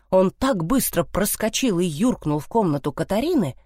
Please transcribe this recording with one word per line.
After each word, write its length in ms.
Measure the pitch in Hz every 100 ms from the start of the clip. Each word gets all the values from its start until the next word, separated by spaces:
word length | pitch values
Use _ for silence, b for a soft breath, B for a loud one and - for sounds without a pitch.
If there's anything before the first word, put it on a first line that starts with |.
| b
он 220 | 190 185
так 340 | - 269 196
быстро 400 | 160 262 - 170
проскочил 760 | - 180 202 - 220 - 254 170
и 60 |
юркнул 540 | 185 147 247 - 151 147
в 100 | -
комнату 440 | 226 180 143 147
Катарины. 640 | - 160 202 311 320 143 -